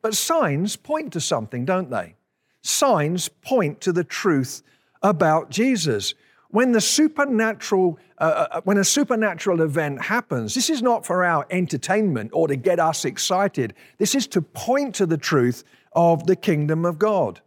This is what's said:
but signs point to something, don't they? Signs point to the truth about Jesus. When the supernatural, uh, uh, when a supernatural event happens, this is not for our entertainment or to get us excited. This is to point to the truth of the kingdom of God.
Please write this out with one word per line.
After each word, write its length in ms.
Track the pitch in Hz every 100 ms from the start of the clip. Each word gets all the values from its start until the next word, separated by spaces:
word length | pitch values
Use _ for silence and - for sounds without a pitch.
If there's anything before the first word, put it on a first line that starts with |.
but 120 | 220
signs 600 | 214 - 330 202 143 202 -
point 360 | - 311 302
to 80 | 165
something, 440 | - 139 107 123
don't 260 | 131 185 147
they? 260 | 113 87 _ _ _ _ _
Signs 680 | - - 277 185 147 175 -
point 520 | _ - 262 151 147
to 120 | 185
the 120 | 175
truth 580 | 175 - 196 143 127 - _ _ _ _
about 480 | 196 165 165 160 -
Jesus. 640 | 147 254 240 156 107 - - _ _ _
When 220 | 208 254
the 80 | 233
supernatural, 1160 | - - 311 311 277 220 226 214 - 190 180 160 _ _
uh, 280 | 160 147 -
uh, 100 | 165
when 160 | 185 202
a 60 |
supernatural 760 | 185 285 285 233 220 170 202 170
event 420 | 160 147 147 135
happens, 520 | - 226 - 131 110
this 140 | 262 254
is 140 | 302
not 240 | 247 233 -
for 180 | 180
our 220 | 180 160 -
entertainment 800 | 185 175 135 - 202 208 127 107
or 160 | 160 160
to 80 | 139
get 240 | 185 175
us 240 | 160 156
excited. 680 | 143 107 - 190 196 - 117 - - _
This 160 | 208
is 120 | 269 -
to 140 | 190
point 520 | 156 - - 262 277 196
to 100 | 180
the 120 | 156
truth 440 | - 151 123 123 - _ _
of 340 | - 170 165 165
the 100 | 180
kingdom 480 | - 151 147 160
of 140 | 175 156
God. 420 | 214 196 120 82